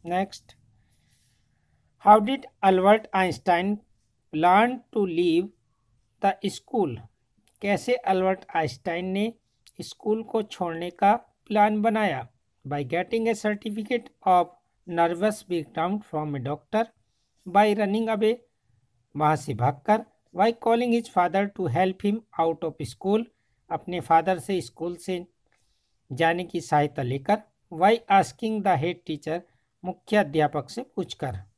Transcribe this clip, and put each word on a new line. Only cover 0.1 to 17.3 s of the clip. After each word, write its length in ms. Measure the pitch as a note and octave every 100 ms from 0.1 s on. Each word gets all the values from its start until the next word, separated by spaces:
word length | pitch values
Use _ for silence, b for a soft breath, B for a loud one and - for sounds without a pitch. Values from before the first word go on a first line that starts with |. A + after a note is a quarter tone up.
| F3+ F#3+ - _ _ _ _ _ _ _ _ _ _ _ _ _ _ _ _
how 200 | G3 G#3+
did 280 | G#3+ C4+ - _
Albert 460 | G3 F#3 F#3+ G#3+ -
Einstein 680 | F#3+ F#3 - - E3+ G3 G#3 _ _ _ _ _
plan 500 | D#3 F3 F#3+ A#3+ B3 _
to 140 | A3+ G3
leave 420 | E3 F3+ E3 G3+ _ _ _ _ _ _ _
the 120 | G3 G3 G3
school? 460 | - _ A3+ E3 A2+ - _ _ _ _ _
कैसे 320 | G3 G3+ - B3 -
अल्बर्ट 320 | F#3 F#3 F#3 - E3
आइंस्टाइन 500 | D#3 - - E3+ F#3
ने 200 | F#3+ A3 - _ _ - -
स्कूल 420 | E3+ - G#3+ A3 A3
को 120 | A3
छोड़ने 480 | G#3+ - F3 E3 F3
का 240 | - G3 A#3 _ _ _
प्लान 340 | G#3+ G#3 G#3+
बनाया? 440 | A3 A3 G3+ C3 A#2+ _ _ _
By 180 | C3+ C#3+
getting 440 | C3+ E3 F3+ A3+ A3+
a 60 |
certificate 760 | G#3+ G#3+ G#3 A3 G#3 G#3+ A#3+ - _
of 240 | F#3+ F3+ F3 _ _ _ -
nervous 560 | E3+ E3+ E3+ G#3+ G#3
breakdown 580 | - F3 D3+ - E3+ G#3
from 340 | - D#3 D3+
a 40 | C#3+
doctor, 480 | B2 D3 _ G#3+ A#3 _ _ _ _